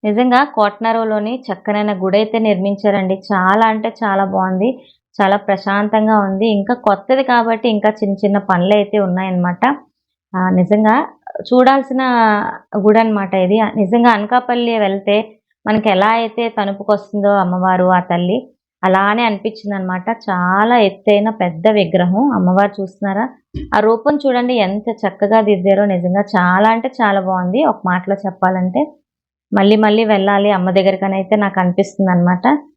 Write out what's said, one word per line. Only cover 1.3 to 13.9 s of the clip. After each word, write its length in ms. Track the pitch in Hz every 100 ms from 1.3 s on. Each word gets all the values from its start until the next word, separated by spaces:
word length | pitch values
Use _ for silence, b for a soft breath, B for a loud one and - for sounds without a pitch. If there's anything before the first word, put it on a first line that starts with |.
| 254 254
చక్కనైన 400 | 190 - 208 208 196
గుడి 140 | 190 202
అయితే 220 | 220 226
నిర్మించారండి. 760 | 220 185 196 202 208 202 190
చాలా 520 | 190 190 196 185 208 226
అంటే 220 | 220 226
చాలా 360 | 226 220 196
బాగుంది, 600 | 196 190 190 185 214 247 B B _ -
చాలా 140 | 196 202
ప్రశాంతంగా 800 | 202 190 196 202 208 220 214 214
ఉంది. 280 | 196 190 226
ఇంకా 280 | 208 196
కొత్తది 480 | 247 - 196 - 262
కాబట్టి 460 | 262 240 226 226 240
ఇంకా 200 | 214 214
చిన్న 260 | 214 208 196
చిన్న 140 | 202 202
పనులు 360 | 196 180 180
అయితే 240 | 208 202 208
ఉన్నాయన్నమాట. 800 | 196 180 190 180 175 175 247 285 _ _ _ _ _ 185
ఆ, 140 | 185
నిజంగా 580 | 185 180 208 214 240 330 - - -
చూడాల్సిన 640 | - 247 262 269 262 262 254 240 220 208 208 - _ 208
గుడి 220 | 202 214
అనమాట 340 | 226 214 190
ఇది. 260 | 190 185 214 208 226
నిజంగా 340 | 190